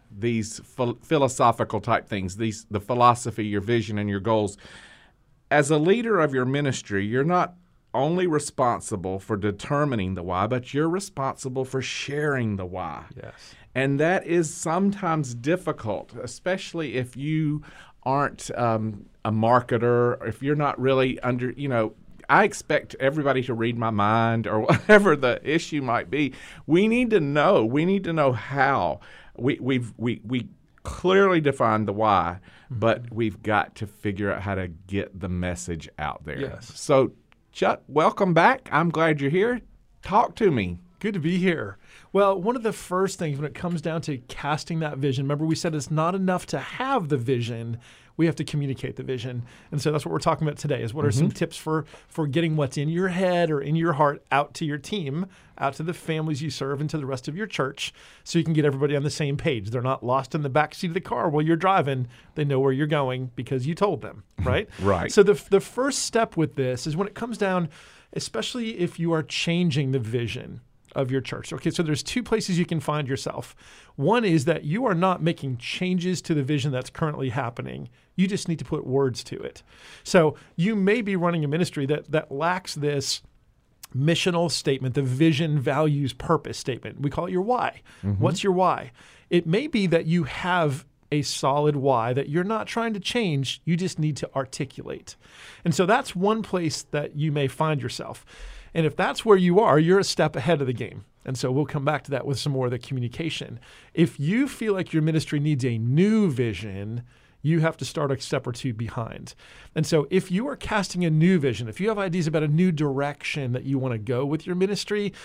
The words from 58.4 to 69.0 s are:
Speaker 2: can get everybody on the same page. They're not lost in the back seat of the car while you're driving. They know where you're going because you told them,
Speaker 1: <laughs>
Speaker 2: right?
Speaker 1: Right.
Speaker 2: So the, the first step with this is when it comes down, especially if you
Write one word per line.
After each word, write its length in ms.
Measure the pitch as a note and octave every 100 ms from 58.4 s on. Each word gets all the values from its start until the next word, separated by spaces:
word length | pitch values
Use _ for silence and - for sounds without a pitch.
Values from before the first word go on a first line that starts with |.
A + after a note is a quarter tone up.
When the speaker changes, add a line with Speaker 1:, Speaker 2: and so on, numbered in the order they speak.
| D#3+
Speaker 2:
can 80 |
get 100 | D#3 D3
everybody 300 | C3+ C#3+ C#3+
on 60 |
the 60 | C#3+
same 260 | - C#3+ C#3+
page. 360 | E3+ A#2 G2
They're 100 | B2
not 240 | B2+ - A#2+
lost 300 | C3 B2 D#3+
in 80 |
the 60 | C#3+
back 240 | D3+ D3+ -
seat 120 | F3+
of 40 |
the 80 | F3
car 260 | - B2 A2+
while 140 | D3
you're 140 | D#3 E3
driving. 500 | F#3+ F#3+ C#3 C3 B2 - - D#3+
They 100 | C#3+
know 140 | C3
where 100 | C3+
you're 160 | C3 D3+
going 440 | D3+ C3 B2+ C3 -
because 300 | B2 C3 C3+
you 60 | F3
told 260 | G3+ B2+
them, 220 | G2+ - -
Speaker 1:
<laughs> 100 | -
Speaker 2:
right? 260 | B2 D3+ A3 -
Speaker 1:
Right. 320 | G2 F2+ -
Speaker 2:
So 100 | G#3+
the, 100 | G3 F#3 -
the 100 | G3
first 440 | - - C#4 C4+
step 340 | - A3+ A3 E3+
with 180 | D3+ -
this 300 | B2+ B2 E3
is 80 | D#3
when 120 | G3
it 60 | -
comes 220 | A#3+ G3
down, 280 | G3 F3+ D#3+ - - - _
especially 640 | - - A3+ G#3+ B3 A3+ A3+
if 200 | F3
you 120 | -